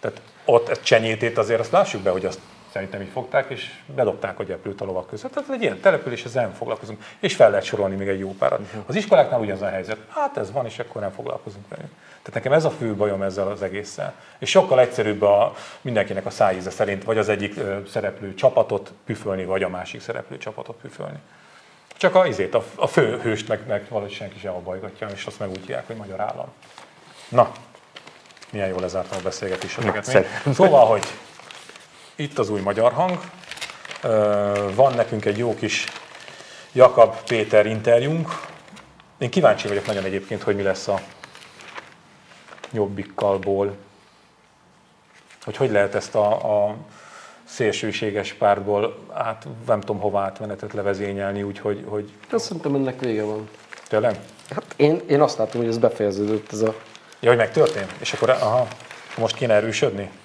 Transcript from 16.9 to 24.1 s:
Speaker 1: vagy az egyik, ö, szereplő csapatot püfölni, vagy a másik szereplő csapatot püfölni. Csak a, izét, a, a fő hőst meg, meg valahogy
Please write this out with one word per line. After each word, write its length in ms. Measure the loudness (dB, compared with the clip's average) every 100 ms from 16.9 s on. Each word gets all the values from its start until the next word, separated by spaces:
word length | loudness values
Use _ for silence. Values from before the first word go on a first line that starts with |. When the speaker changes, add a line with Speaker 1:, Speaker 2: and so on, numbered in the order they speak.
| -2
Speaker 1:
vagy 140 | -2 0
az 100 | 2
egyik, 280 | 0 -2 -4
ö, 220 | -6 -6 -6
szereplő 440 | -4 -4 -6 -12
csapatot 580 | 0 2 2 0 -2 -6 -20
püfölni, 400 | -10 -8 -4 -4
vagy 180 | -2 -2
a 60 | -2
másik 320 | -4 -10 -14
szereplő 380 | -10 -10 -10 -12
csapatot 380 | -12 -12 -14 -14
püfölni. 380 | -18 -14 -12 -12 -20 -20 -20 -20 -20 -20 _ 0
Csak 180 | 4
a, 120 | 6 6
izét, 280 | 4 0
a, 100 | 0 -2
a 120 | -4 2
fő 340 | 4 4 2
hőst 280 | -2 -2 -2
meg, 180 | -4 -2
meg 200 | -6 -4
valahogy 240 | -6 -6